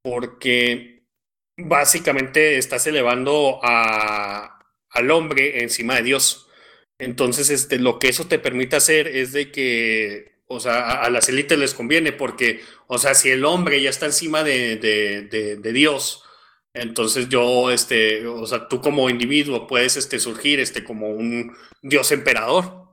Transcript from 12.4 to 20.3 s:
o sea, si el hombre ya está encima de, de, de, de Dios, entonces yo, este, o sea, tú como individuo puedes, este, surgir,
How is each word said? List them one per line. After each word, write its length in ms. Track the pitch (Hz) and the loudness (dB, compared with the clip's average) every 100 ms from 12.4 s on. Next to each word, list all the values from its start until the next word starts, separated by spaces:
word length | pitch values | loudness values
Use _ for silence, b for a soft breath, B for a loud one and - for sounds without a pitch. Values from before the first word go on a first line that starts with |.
| 120 110 B B | -2 -2 B B
o 140 | _ 123 | _ 0
sea, 160 | 135 | 2
si 160 | 131 135 | 4 4
el 120 | 131 | 2
hombre 380 | 143 180 170 143 | 2 2 2 2
ya 80 | 135 | 0
está 160 | 127 | -2
encima 380 | 151 147 165 156 | -2 -2 -2 -2
de, 320 | 151 131 120 | 0 0 -2
de, 480 | 110 110 107 104 101 | -2 0 0 0 -4
de, 320 | 104 110 104 | -6 -6 -6
de 180 | 104 110 | -6 -4
Dios, 480 | 123 151 135 - - b b b b _ | 2 2 2 -6 -8 b b b b _
entonces 520 | 123 117 113 110 127 123 | -10 -6 -2 0 0 0
yo, 440 | 131 120 127 127 | 2 4 2 2
este, 560 | 123 - 120 110 107 117 | 0 2 2 2 0 -6
o 180 | 117 | -8
sea, 220 | 113 120 - | -6 -6 -4
tú 140 | 127 | -2
como 280 | 147 139 127 | 0 2 2
individuo 560 | 120 123 147 143 120 | 0 0 0 0 -4
puedes, 320 | 98 127 123 143 | 0 2 2 0
este, 220 | 131 120 | -4 -4
surgir, 400 | 117 | -6